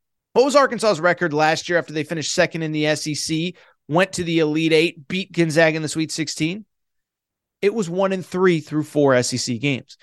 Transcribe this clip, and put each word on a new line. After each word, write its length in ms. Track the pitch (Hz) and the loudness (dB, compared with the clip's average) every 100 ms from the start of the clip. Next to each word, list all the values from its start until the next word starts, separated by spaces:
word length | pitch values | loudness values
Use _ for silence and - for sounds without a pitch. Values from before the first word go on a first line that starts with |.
| _ _ _ | _ _ _
What 140 | 220 277 | 2 4
was 100 | 277 | 4
Arkansas's 440 | 262 220 214 165 | 4 2 0 2
record 340 | 175 170 175 | 0 0 0
last 340 | 147 156 160 - | 2 2 0 0
year 100 | 170 | -2
after 140 | 151 | -2
they 100 | 151 | -6
finished 300 | 147 170 143 | -6 -6 -4
second 300 | - 165 170 | 0 0 0
in 100 | 160 | -6
the 140 | 156 151 | -2 -2
S 200 | 151 - | -2 -4
E 80 | |
C, 420 | 143 - 160 175 - _ _ - | -6 -4 -4 -4 -8 _ _ -2
went 280 | 151 190 | 0 0
to 100 | 185 | -2
the 140 | 170 165 | -2 0
Elite 340 | 151 156 160 | 2 0 2
Eight, 340 | 156 170 - 139 | 2 2 -2 -8
beat 260 | 185 190 | -6 -6
Gonzaga 440 | - 165 151 160 160 | -2 0 4 2 2
in 60 | |
the 60 | 156 | -4
Sweet 220 | 160 156 | -4 -6
sixteen? 540 | - 147 - 156 196 214 _ _ _ _ _ _ _ _ - | -6 -8 -4 -4 -6 -14 _ _ _ _ _ _ _ _ -4
It 140 | 196 | -2
was 160 | 226 165 | 0 -4
one 220 | 180 196 | -2 -2
and 120 | 190 | -2
three 360 | - 180 185 165 | -4 0 2 2
through 240 | 147 151 | -2 -4
four 280 | 147 151 139 | -2 2 4
S 200 | 123 120 | 4 2
E 20 | 123 | -2
C 220 | - 117 | -4 -2
games. 400 | 139 131 - - | -2 -4 -8 -20